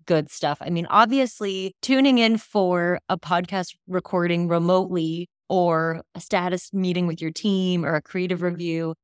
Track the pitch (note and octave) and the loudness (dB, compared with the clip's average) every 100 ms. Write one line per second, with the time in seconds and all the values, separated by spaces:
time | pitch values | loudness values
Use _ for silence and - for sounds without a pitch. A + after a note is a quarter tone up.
0 | - D#3+ D3 - D3+ D3 - E3+ E3+ G#3 | 0 0 0 -2 -4 -2 -4 -4 2 4
1 | A3+ C4+ B3+ - G3+ F#3+ F#3+ - - C4+ | 4 4 0 -2 -6 -4 -6 -6 0 4
2 | C#4 B3 A3+ A3 - G#3 F3+ F3 F3 F3+ | 6 6 4 2 0 0 2 2 0 -2
3 | - E3 D3+ F3 F3 G3 F3 - - F3+ | -4 -6 -2 -2 -2 -6 -6 -10 -6 -6
4 | - F3+ E3+ E3+ E3+ E3+ E3+ F#3 F#3 F3+ | -2 0 0 0 0 2 4 2 2 -2
5 | D#3+ E3 F3 _ - F#3+ F3 D#3+ E3 E3 | -2 -4 -8 _ -2 0 2 2 0 -4
6 | - F3 - F#3 F3+ F3+ - G3 F3+ F3 | -10 -18 -4 -2 0 -4 -4 -2 -2 0
7 | F3 E3+ D#3+ - G#3 F#3+ F#3 F3 D3+ D#3 | -2 -2 -6 -4 0 0 2 0 0 -2
8 | - F#3 F3+ F3+ F3 E3+ F3 E3 D#3+ E3 | -4 -4 -4 -2 -2 -4 -4 -4 -4 -8